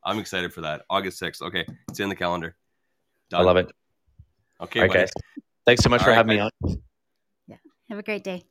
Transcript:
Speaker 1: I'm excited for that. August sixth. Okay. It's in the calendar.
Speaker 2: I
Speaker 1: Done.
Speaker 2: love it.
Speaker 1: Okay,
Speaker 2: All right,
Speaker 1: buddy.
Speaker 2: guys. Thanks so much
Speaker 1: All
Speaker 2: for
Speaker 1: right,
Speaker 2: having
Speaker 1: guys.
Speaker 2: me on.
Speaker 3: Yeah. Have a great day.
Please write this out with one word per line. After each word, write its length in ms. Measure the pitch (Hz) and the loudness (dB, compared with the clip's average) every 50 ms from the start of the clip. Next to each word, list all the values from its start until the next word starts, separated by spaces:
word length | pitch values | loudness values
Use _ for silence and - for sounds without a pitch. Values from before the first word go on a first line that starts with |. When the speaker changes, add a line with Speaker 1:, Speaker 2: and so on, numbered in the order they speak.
| _ | _
Speaker 1:
I'm 160 | - 101 110 | -4 -4 -4
excited 320 | 101 - - 92 90 87 80 | -6 -6 -6 -6 -6 -6 -8
for 60 | - | -8
that. 200 | 80 78 76 73 - _ | -8 -8 -8 -8 -8 _
August 300 | 92 98 98 92 87 - | -4 -2 -2 -4 -8 -8
sixth. 220 | 92 85 85 - | -10 -10 -10 -10
Okay. 240 | - 90 87 90 82 - 82 - _ - | -12 -8 -6 -6 -6 -6 -10 -18 _ -18
It's 140 | - - | -8 -6
in 80 | 101 98 | -4 -4
the 60 | 98 - | -4 -4
calendar. 400 | 90 87 87 87 80 82 - _ _ _ _ _ _ _ _ _ _ _ _ _ _ _ | -2 -4 -2 -4 -6 -10 -14 _ _ _ _ _ _ _ _ _ _ _ _ _ _ _
Speaker 2:
I 60 | - - | 0 2
Speaker 1:
Done. 80 | 90 | 4
Speaker 2:
love 100 | 92 87 90 | 4 4 4
it. 140 | 90 - - _ _ _ _ _ _ _ _ _ - _ _ _ _ _ _ _ | 2 0 -6 _ _ _ _ _ _ _ _ _ -20 _ _ _ _ _ _ _
Speaker 1:
Okay, 200 | 87 90 - 113 | -16 -6 0 2
Speaker 2:
All 40 | 95 92 | 2 4
right, 20 | |
Speaker 1:
buddy. 100 | 95 92 92 | 4 2 2
Speaker 2:
guys. 80 | - - - - _ _ - - _ _ _ _ | 2 -2 -12 -14 _ _ -20 -20 _ _ _ _
Thanks 180 | - 123 120 - | 4 4 6 6
so 60 | - | 4
much 120 | 123 120 | 4 4
Speaker 1:
All 40 | - | 4
Speaker 2:
for 40 | - | 6
Speaker 1:
right, 80 | 117 113 | 6 6
Speaker 2:
having 200 | 113 110 110 104 | 6 4 4 2
Speaker 1:
guys. 120 | 101 110 - _ - | 0 -2 -4 _ -6
Speaker 2:
me 80 | - | -6
on. 100 | - 73 - _ _ _ _ _ _ _ _ _ _ _ _ - | -6 -6 -10 _ _ _ _ _ _ _ _ _ _ _ _ -20
Speaker 3:
Yeah. 80 | - - _ 311 _ _ _ _ | -20 -20 _ -20 _ _ _ _
Have 100 | 226 202 | -12 -12
a 40 | 208 | -8
great 220 | - 214 202 196 | -8 -8 -8 -6
day. 180 | 196 185 180 175 _ | -8 -10 -10 -12 _